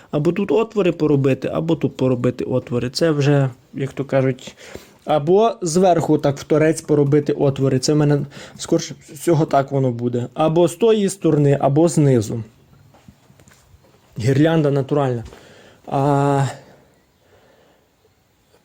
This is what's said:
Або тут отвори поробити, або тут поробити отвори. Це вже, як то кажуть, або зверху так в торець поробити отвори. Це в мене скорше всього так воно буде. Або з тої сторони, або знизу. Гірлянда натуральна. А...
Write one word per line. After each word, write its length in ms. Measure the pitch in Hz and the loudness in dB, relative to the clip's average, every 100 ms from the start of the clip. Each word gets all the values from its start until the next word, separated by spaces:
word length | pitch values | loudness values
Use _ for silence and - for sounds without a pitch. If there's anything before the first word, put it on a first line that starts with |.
| - | -6
Або 220 | 151 151 | -2 -2
тут 200 | 175 202 | -2 0
отвори 400 | 208 226 208 180 | 0 0 0 -2
поробити, 580 | 165 156 143 135 131 - | 0 0 2 2 0 -2
або 240 | 151 165 160 | -4 -2 -2
тут 200 | 170 - | -2 -2
поробити 480 | 131 123 123 123 | -2 0 -2 -4
отвори. 460 | - 127 - 120 123 | -4 -4 -4 -6 -6
Це 200 | - 170 | -2 -2
вже, 400 | 147 143 143 135 120 _ | 0 2 2 0 -4 _
як 180 | 135 139 | -10 -10
то 120 | - | -8
кажуть, 520 | 135 139 131 131 - - - - - _ | -2 0 0 -4 -10 -20 -20 -20 -20 _
або 480 | - 151 147 190 226 - | -2 -2 2 2 2 0
зверху 560 | 175 160 185 170 151 151 | -4 2 2 2 2 0
так 200 | 147 139 | 0 -4
в 60 | |
торець 360 | - 156 156 156 | -2 2 2 0
поробити 520 | - 147 143 147 147 | 0 0 4 2 0
отвори. 460 | - 143 139 135 131 | 0 -2 0 0 0
Це 140 | 131 | 0
в 40 | 151 | 2
мене 300 | 147 147 143 - - - | 2 0 -2 -12 -20 -16
скорше 360 | - 165 - - - | -2 -2 -2 -14 -20
всього 340 | 156 - 160 156 | -10 0 0 2
так 260 | 143 139 | 0 0
воно 180 | 139 131 | -2 -2
буде. 360 | 117 120 120 123 | -2 -4 -4 -6
Або 340 | - 156 160 170 | -2 0 2 2
з 80 | 170 | 2
тої 320 | 233 220 196 | 2 2 0
сторони, 500 | - 165 151 143 139 | -2 0 2 2 2
або 280 | 139 139 170 | 2 2 2
знизу. 540 | 165 143 127 107 117 110 _ _ - _ _ - _ _ _ _ _ _ _ _ _ _ - | 4 4 2 0 -8 -10 _ _ -20 _ _ -20 _ _ _ _ _ _ _ _ _ _ -6
Гірлянда 520 | 110 135 156 165 147 | -2 2 4 4 2
натуральна. 540 | 139 131 147 135 120 113 - - - - _ - | 0 0 0 0 -4 -8 -18 -20 -20 -20 _ -6
А... 580 | 143 139 139 143 139 135 - - - _ _ _ _ _ _ _ _ _ _ _ _ _ _ _ _ _ _ | -2 0 2 2 0 -2 -6 -20 -20 _ _ _ _ _ _ _ _ _ _ _ _ _ _ _ _ _ _